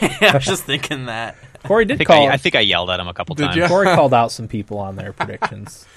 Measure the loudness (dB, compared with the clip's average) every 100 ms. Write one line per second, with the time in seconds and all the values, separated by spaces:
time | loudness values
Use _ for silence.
0 | -4 2 2 2 0 -4 -4 -6 -4 -8
1 | -8 -8 -10 -12 -20 -14 -2 2 2 0
2 | 4 6 6 2 0 2 2 0 0 -4
3 | -6 -8 -8 -4 -2 0 2 2 4 4
4 | 4 4 2 -4 -8 -8 -8 -8 -8 -10
5 | -12 -10 -10 -6 -8 -8 -18 -20 -20